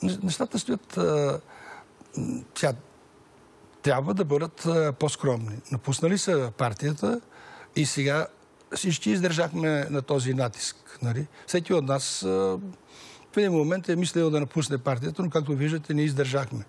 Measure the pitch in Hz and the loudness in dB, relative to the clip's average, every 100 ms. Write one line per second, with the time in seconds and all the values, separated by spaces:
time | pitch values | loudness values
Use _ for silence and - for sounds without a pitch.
0 | 185 190 185 - 247 208 - 233 - 185 | -2 0 -2 -2 -2 -2 -2 -4 -4 0
1 | 170 151 139 160 - - - - - - | 2 2 0 -2 -8 -20 -18 -18 -20 -20
2 | - - - 127 - - 147 117 - - | -12 -6 -4 -6 -8 -2 -2 -2 -10 -20
3 | - - - - - - - - 143 127 | -20 -20 -20 -20 -20 -20 -20 -2 2 2
4 | 143 196 156 143 165 - 170 165 151 131 | 2 0 2 0 0 -4 0 2 2 2
5 | 151 - 139 117 110 113 - 131 - 131 | -2 0 0 0 -4 -8 -6 -4 -2 0
6 | 165 196 196 156 120 - 120 104 143 147 | 2 2 2 0 0 -2 -2 0 -2 0
7 | 202 233 - - - - - 151 147 143 | 0 -2 -4 -20 -20 -20 -6 -2 0 0
8 | 139 151 - - - - - - 190 147 | 0 0 -2 -8 -20 -20 -10 -2 0 2
9 | 208 202 180 165 156 165 160 147 - 143 | 2 4 4 2 0 0 2 2 0 -2
10 | 131 143 127 131 123 - - - - - | 0 0 2 0 -2 -2 -8 -8 -18 -6
11 | 120 117 147 - - 180 165 175 135 135 | -2 -2 -6 -10 -2 -2 2 2 2 0
12 | - - 185 95 95 92 196 - - - | -2 -4 0 2 2 0 -6 -14 -20 -20
13 | - - - 208 196 165 151 185 180 170 | -20 -20 -4 0 4 4 2 0 0 0
14 | 175 170 160 151 139 160 143 139 135 120 | 2 2 2 2 0 -2 0 -2 -2 -2
15 | 151 156 180 160 147 139 151 160 - 151 | -2 -2 0 0 0 0 0 -2 -2 0
16 | 151 139 135 139 120 120 | 2 2 0 0 -2 -6